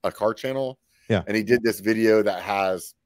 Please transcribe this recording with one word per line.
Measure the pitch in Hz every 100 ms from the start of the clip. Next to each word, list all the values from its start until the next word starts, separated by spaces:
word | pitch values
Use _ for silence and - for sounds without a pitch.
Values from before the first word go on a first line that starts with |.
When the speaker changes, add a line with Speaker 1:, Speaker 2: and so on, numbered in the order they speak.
Speaker 1:
a | 95
car | - 104
channel. | 113 131 135 131 131 _ _ _
Speaker 2:
Yeah. | 104 -
Speaker 1:
And | 107
he |
did | 104 123
this | 113 104
video | 101 110 110 110
that | 104 92
has | 95 98 95 92 - _